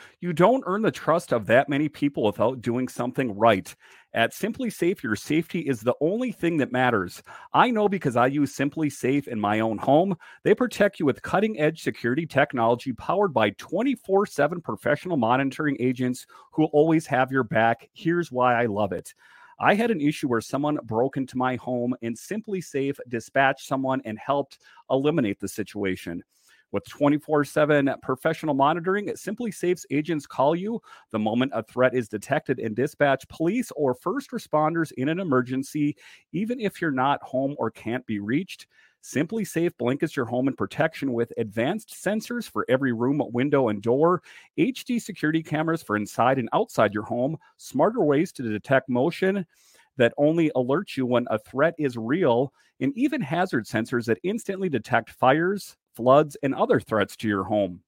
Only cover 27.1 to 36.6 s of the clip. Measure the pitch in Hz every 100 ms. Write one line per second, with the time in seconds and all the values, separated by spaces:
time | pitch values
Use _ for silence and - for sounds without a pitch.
27.1 | 147 - 151 143 - 147 147 139 - -
28.1 | 131 156 160 156 139 139 170 170 196 196
29.1 | - - 214 240 - 175 180 - 139 151
30.1 | 156 - - 135 170 196 226 - - _
31.1 | 110 107 117 131 110 110 120 127 123 113
32.1 | 107 - 143 - 123 113 107 143 - 143
33.1 | 131 - - 160 233 233 - 139 123 175
34.1 | 262 - 233 - 151 156 165 160 - 135
35.1 | 170 185 127 123 131 135 156 147 - -
36.1 | - _ 160 214 254